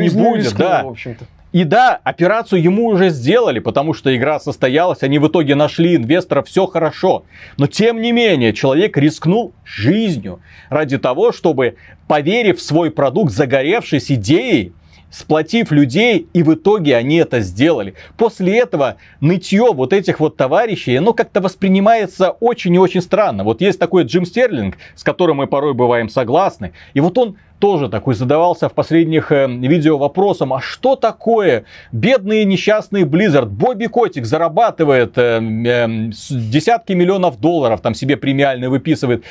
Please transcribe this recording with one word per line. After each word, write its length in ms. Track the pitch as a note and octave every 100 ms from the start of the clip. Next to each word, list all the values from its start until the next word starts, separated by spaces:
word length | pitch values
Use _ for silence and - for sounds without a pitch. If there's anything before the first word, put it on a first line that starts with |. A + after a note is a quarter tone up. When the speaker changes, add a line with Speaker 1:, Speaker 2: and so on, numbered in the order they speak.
Speaker 1:
жизнью 220 | F3 G#3+ A3+
Speaker 2:
будет, 120 | A3
Speaker 1:
рискнул, 240 | - G2+ F3+
Speaker 2:
да. 160 | D#3+
Speaker 1:
в 40 | B2
общем-то. 360 | A2+ B2+ A2+ A#2 - -
Speaker 2:
И 120 | F3
да, 340 | E3+ G#3 B3+ -
операцию 560 | - C3 F3 A3 A3+ F#3
ему 280 | E3 G3 A#3
уже 200 | F#3+ F#3+
сделали, 500 | D3 A#2+ A#3 A3 A#2+
потому 360 | - C#3+ D3+
что 200 | - C3+
игра 240 | B2+ C3+ D3
состоялась, 640 | D3 - C3 C#3 F3+ D3
они 160 | C3+ D3
в 80 | D3+
итоге 260 | F3+ C#3
нашли 420 | C#3+ D3 - E3+ E3
инвесторов, 500 | A#2 F3 - C#3 -
всё 200 | F#3 F#3
хорошо. 580 | E3 D#3+ - F#3 A2+ - - - -
Но 120 | C#3+
тем 340 | - A3 A3+
не 100 | A#3
менее, 400 | A#3 A3+ D#3 A2+
человек 460 | G#2+ C3+ C#3 G#3 -
рискнул 560 | D3 D#4 D#3 G#3 G#3+ -
жизнью 760 | - - A2 G#3 A3 C#3+ F#2+ F2 - - -
ради 300 | D3 D3+ C3+
того, 340 | C3 C3+ A#3
чтобы, 440 | - F3 C3+ B2 - - - -
поверив 520 | D3+ C#3+ A3+ G#3+ -
в 40 |
свой 280 | - D3+ D#3+
продукт, 420 | - C#3 D3 F3+
загоревшись 800 | G2+ C#3 C3+ C#3 A3+ - D3 -
идеей, 600 | C3 G2 E3+ B3+ D3+ F2 - _ - _
сплотив 600 | - - D3+ D#3 A#3 G#3
людей, 560 | D3 C#3 D3 A#3+ G#3 -
и 100 | F3
в 120 | D#3
итоге 420 | D#3 G3 G#3+ D3 A#2+
они 220 | B2+ E3
это 200 | D3+ B2
сделали. 560 | F#2+ F#2 D#3 C#3+ G2 - - -
После 420 | A3 - F3+ A3
этого 380 | A#3+ D#3+ C3 - - _
нытьё 520 | C#3+ F#3+ - G3 A#3+
вот 200 | D3 C3
этих 260 | G3 F3+ -
вот 180 | D#3 -
товарищей, 600 | C3 E3+ A#3 E3 - B2
оно 160 | G3+
как-то 280 | A3+ - G3+
воспринимается 920 | F#3 - G3 F#3+ G3+ A3+ F#3+ - F#3
очень 440 | - A3+ A#3 F3+
и 40 | F3+
очень 200 | F#3+ F#3+
странно. 440 | F3 F#3+ G3 G#2
Вот 160 | G2 A2+
есть 180 | G3 F#3
такой 240 | E3+ F#3
Джим 220 | C3 F3
Стерлинг, 520 | F3 A3+ B3 D3 G2 - - -
с 80 |
которым 320 | - - F3+ C#3
мы 100 | C3+
порой 260 | C#3 D3
бываем 360 | B2 A#2+ A#2+ A2
согласны, 640 | - A#2 D3+ F#3+ - F2 - -
и 60 | C#3
вот 160 | E3 G#3
он 200 | A#3 - _ _
тоже 280 | G3+ F3+ B2+
такой 260 | G#2+ -
задавался 540 | G#2+ B2 D3 F3 E3+ C#3+
в 60 |
последних, 580 | - C#3+ E3 E3 D#3 -
э, 140 | D3 C3+
видео 500 | B2 B2+ F3 D3+ D3
вопросом: 560 | C#3+ F#3 G3+ F#3 C3+
"А 80 | C3
что 360 | - - - C5
такое 680 | A3 - - A3+ F#3+ A#2 - - -
бедный 520 | A2+ F3+ C4 F#3+ G#3+
несчастный 600 | G3+ F#3 - G#3+ - G3
Blizzard? 420 | D#3+ E3 G#3 D3 A2+
Бобби 400 | G2 A3 A3 A3+
Котик 400 | A#3 A3 C#3+ A2+
зарабатывает, 880 | D#3 E3 D#3+ A3+ - D3+ C3 A2 -
э, 240 | A#2+ A#2
э, 720 | A2+ A2 A#2+ A#2+ A#2 A2+ A2+
с-, 180 | G#2 -
десятки 600 | C3+ A2 C#3 F#3 A#3 -
миллионов 480 | F3+ F3 G3 F3+ A#2
долларов, 400 | D3+ E3+ B2 G#2+
там 140 | A#2
себе 240 | A2 C3+ C3+
премиальные 500 | C#3 C3+ C#3 B2+ B2+
выписывает. 560 | C3 D#3+ D3 C3 A#2 -